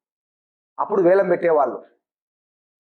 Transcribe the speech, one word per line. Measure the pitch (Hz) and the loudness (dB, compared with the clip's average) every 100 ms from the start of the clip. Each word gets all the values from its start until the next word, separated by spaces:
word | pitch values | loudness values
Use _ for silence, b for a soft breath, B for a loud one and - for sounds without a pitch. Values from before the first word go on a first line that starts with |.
| _ _ _ _ _ _ _ - | _ _ _ _ _ _ _ -10
అప్పుడు | 151 202 | -4 0
వేలం | 175 196 185 | 2 2 2
పెట్టేవాళ్ళు. | 175 170 156 127 98 - _ _ _ _ _ _ _ _ _ _ | -2 0 0 0 -4 -16 _ _ _ _ _ _ _ _ _ _